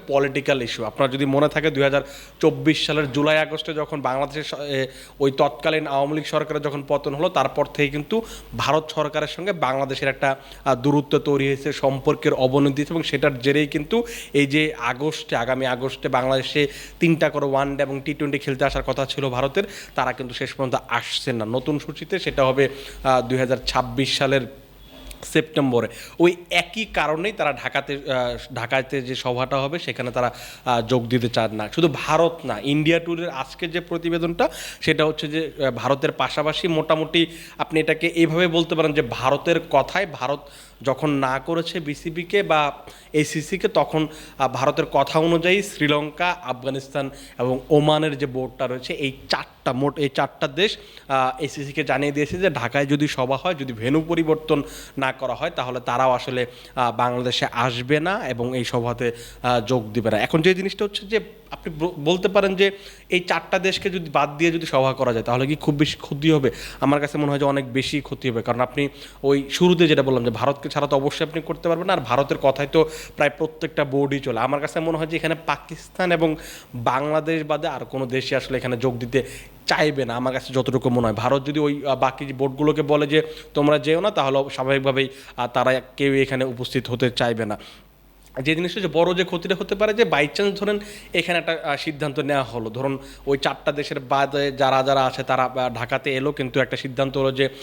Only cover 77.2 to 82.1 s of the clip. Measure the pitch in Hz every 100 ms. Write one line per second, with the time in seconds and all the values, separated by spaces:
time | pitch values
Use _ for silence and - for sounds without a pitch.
77.2 | 151 160 151 147 160 131 117 135 131 131
78.2 | - 131 - 127 127 120 127 120 123 131
79.2 | - - - - - 160 151 139 120 120
80.2 | 131 131 - 131 123 127 127 123 113 107
81.2 | 123 139 135 151 147 143 143 127 131